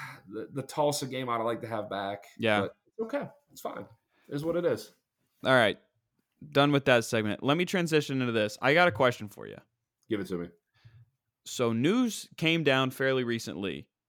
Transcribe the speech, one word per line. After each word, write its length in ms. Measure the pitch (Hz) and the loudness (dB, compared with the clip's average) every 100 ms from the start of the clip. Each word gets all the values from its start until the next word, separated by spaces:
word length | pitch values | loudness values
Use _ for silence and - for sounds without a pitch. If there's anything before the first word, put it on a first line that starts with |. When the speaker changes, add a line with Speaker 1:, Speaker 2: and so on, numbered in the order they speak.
| - - 92 | -14 -16 -12
Speaker 1:
the, 200 | 107 113 | -10 -8
the 100 | 139 | -8
Tulsa 440 | - 156 147 143 131 | -6 0 0 0 -4
game 220 | 127 123 | -6 -4
I'd 140 | 117 | -2
like 180 | 117 113 | -2 -4
to 60 | 110 | -4
have 220 | 110 98 | -6 -4
back. 340 | 98 98 101 - - | -6 -4 -8 -12 -4
Speaker 2:
Yeah. 240 | 113 104 | 2 2
Speaker 1:
But 140 | 95 - _ | 0 -8 _
it's 140 | - 226 | -10 -6
okay. 140 | 285 208 - _ | -6 -6 -14 _
It's 80 | - | -12
fine. 260 | - - - - _ _ - | -10 -10 -14 -20 _ _ -10
It 60 | |
is 100 | 143 | -6
what 120 | 160 170 | -2 0
it 80 | |
is. 280 | 170 110 - _ _ _ _ _ | 0 -2 -4 _ _ _ _ _
Speaker 2:
All 80 | - | 2
right. 260 | 131 107 - _ _ _ _ _ _ - | 4 4 0 _ _ _ _ _ _ -2
Done 220 | 139 143 | 2 4
with 120 | 139 135 | 4 6
that 180 | 120 | 4
segment. 380 | - 113 107 - | 4 0 0 -2
Let 140 | 131 160 | 0 0
me 80 | |
transition 560 | 180 190 170 151 143 135 | 0 -2 2 2 2 -2
into 120 | 123 | 0
this. 260 | 113 107 - | 2 0 0
I 120 | 131 | 2
got 140 | 160 180 | 4 4
a 40 | |
question 360 | - 127 - 104 | 4 2 2 -8
for 180 | - 53 | -12 -16
you. 100 | - - _ _ _ - | -16 -20 _ _ _ -6
Speaker 1:
Give 120 | 104 | -6
it 60 | 92 | -4
to 80 | 90 | -6
me. 120 | 85 - _ _ - - _ _ _ _ - | -8 -14 _ _ -20 -20 _ _ _ _ -12
Speaker 2:
So 260 | - 117 | -2 0
news 560 | 113 147 247 240 - - - | 2 2 2 0 -4 -14 -2
came 280 | 160 165 | 0 2
down 260 | 143 131 131 | 4 2 0
fairly 340 | - 135 131 | 0 0 0
recently 640 | 120 113 - 80 95 71 - _ | 0 -4 -4 -6 -6 -6 -12 _